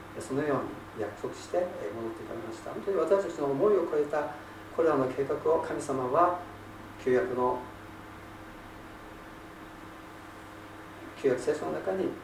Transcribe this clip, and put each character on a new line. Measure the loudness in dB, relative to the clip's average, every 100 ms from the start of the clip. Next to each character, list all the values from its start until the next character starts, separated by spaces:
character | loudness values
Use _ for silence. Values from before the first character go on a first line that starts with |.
| -12 -8
そ | -2
の | 0
よ | 2 2
う | 0 -6 -10 -6
に |
約 | -6 -4
束 | -8
し | -8 -2
て、 | 0
え |
ー、 | 0 -2 -6
戻 | -4 -6
っ |
て | -6
い | -8
か |
れ | -8
ま | -8
し | -8
た。 | -8
本 | -6
当 | 2
に | 4
私 | 6 6 4
た |
ち | 0
の | 2
思 | 6 6
い | 6
を | 6
超 | 2
え |
た | 2 2 0 -4 -12 -14 -6 4
こ |
れ | 6
ら | 6
の | 4
計 | 2
画 | 0 2 4
を | 4
神 | 2 -2
様 | 0 0 4
は | 6 6 4 -4 -12 -14 -14 -14 -2
旧 | 4
約 | 4 4
の、 | 2 2 2 -4 -12 -14 -14 -14 -14 -14 -14 -14 -14 -14 -14 -14 -14 -14 -14 -14 -14 -14 -14 -14 -14 -14 -14 -14 -14 -14 -14 -14 -14 -14 -14 -14 -12 -12 2
旧 | 4
約 | 4
聖 | 2
書 | 0
の | 0
中 | -2 0
に | 2
語 | 0 -2